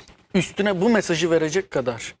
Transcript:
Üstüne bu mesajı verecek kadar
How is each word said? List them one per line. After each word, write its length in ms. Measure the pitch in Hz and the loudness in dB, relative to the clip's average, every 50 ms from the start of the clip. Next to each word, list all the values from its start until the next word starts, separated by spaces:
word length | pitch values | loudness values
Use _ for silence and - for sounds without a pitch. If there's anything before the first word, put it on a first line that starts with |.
| - - - _ _ _ - | -20 -20 -20 _ _ _ -2
Üstüne 480 | 185 - - - - 196 208 196 170 | -2 -2 -2 -2 -2 -2 0 0 2
bu 80 | 190 240 | 2 2
mesajı 420 | 233 202 - - 170 156 175 165 | 2 2 2 0 0 0 2 2
verecek 400 | 165 160 156 156 151 190 190 - | 2 2 2 0 -2 -2 -4 -2
kadar 440 | - 143 120 123 113 110 - - - _ | -4 -4 -2 -4 -6 -6 -8 -14 -16 _